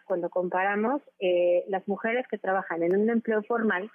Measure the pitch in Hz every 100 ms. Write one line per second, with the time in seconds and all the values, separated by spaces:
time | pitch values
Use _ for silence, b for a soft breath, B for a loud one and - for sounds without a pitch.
0 | - 180 175 180 180 180 196 202 220 285
1 | - - 190 180 175 175 190 190 185 190
2 | 226 240 254 208 190 190 185 165 170 190
3 | 220 233 226 214 208 233 220 180 214